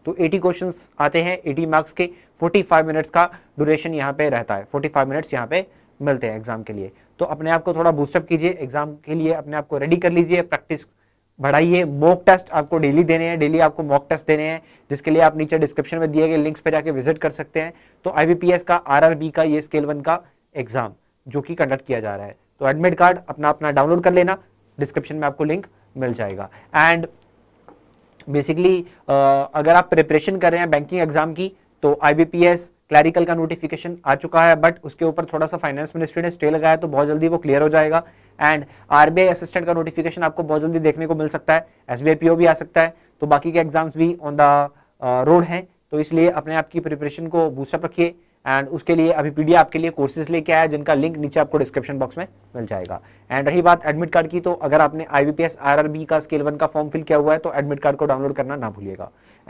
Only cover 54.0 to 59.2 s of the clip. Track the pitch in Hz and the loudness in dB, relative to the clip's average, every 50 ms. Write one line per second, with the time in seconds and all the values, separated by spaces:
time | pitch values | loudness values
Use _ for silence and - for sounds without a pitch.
54 | 175 165 - 170 160 160 170 175 170 175 175 - 156 139 147 156 151 143 151 160 | -4 0 0 0 0 0 -4 -4 -4 -4 -4 -4 0 2 4 4 4 2 0 -6
55 | 160 - 147 143 143 151 147 160 165 160 160 - 143 139 143 151 151 151 151 160 | -6 -2 0 0 0 0 0 -2 -4 -4 -4 -4 -2 0 2 2 0 -2 -4 -8
56 | 156 - 160 156 151 - 160 147 143 151 147 147 160 156 - 151 151 143 175 165 | -4 -2 -2 -2 -2 -4 -4 -4 -2 -4 -2 -2 -4 -2 -2 -6 -6 -4 -6 -8
57 | 151 - 156 147 147 151 156 160 160 165 139 143 143 147 143 143 - 143 139 - | -2 0 0 2 2 2 0 0 -2 -4 -4 -4 -4 -4 -6 -2 -2 -2 0 0
58 | 151 147 131 131 139 139 135 143 123 131 147 139 117 107 95 101 101 98 95 90 | -2 -2 -2 -2 -4 -4 -4 -6 -6 -6 -8 -8 -8 -10 -10 -12 -14 -14 -12 -14
59 | - - _ _ | -16 -18 _ _